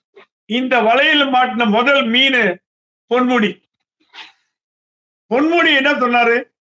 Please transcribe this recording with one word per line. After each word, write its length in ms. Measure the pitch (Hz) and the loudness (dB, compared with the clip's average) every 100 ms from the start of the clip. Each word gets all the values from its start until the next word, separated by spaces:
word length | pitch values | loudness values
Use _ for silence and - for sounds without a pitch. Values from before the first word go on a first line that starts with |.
| _ - _ _ _ | _ -20 _ _ _
இந்த 240 | 233 254 247 | -6 -2 0
வலையில 420 | 220 247 302 302 269 | 2 2 2 0 0
மாட்டின 380 | 254 254 220 233 | 0 0 -2 0
முதல் 340 | 214 247 277 233 | 0 2 0 0
மீனு 360 | 240 269 254 202 180 _ _ _ _ _ | 0 0 0 -2 -4 _ _ _ _ _
பொன்முடி. 400 | 240 254 247 202 - _ _ _ _ _ - - _ _ _ _ _ _ _ _ _ _ | -2 0 0 -2 -4 _ _ _ _ _ -20 -20 _ _ _ _ _ _ _ _ _ _
பொன்முடி 400 | 233 311 339 320 285 | -2 0 2 2 2
என்ன 160 | 277 | 0
சொன்னாரு? 420 | 262 247 240 233 233 - _ _ | 0 0 0 0 0 -4 _ _